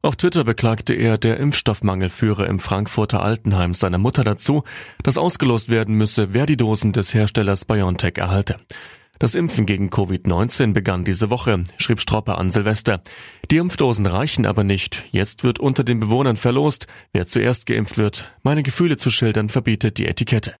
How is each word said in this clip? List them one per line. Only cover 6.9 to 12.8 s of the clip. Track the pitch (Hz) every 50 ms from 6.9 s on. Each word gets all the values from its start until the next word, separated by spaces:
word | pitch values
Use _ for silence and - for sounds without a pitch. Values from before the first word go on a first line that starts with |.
| 92
des | - 95 - -
Herstellers | 113 107 101 - 117 104 98 98 95 -
BioNTech | - 110 104 98 90 90 - - 87 -
erhalte. | - - 92 92 98 98 - - - _ _ - - - - - - _ _ _ _
Das | - 120 -
Impfen | 185 170 160 - - 107
gegen | 95 101 95 101 92
covid | - - 98 90 95 90 -
neunzehn | 98 87 87 107 123 - - 139 110 95
begann | 104 95 - 95 90 87
diese | 98 92 85 110 101
Woche, | 120 120 - 123 107 90 87 - -
schrieb | - - - 117 -
Stroppe | - - 110 110 - - 92
an | 82 92 92
Silvester. | - 110 101 107 110 107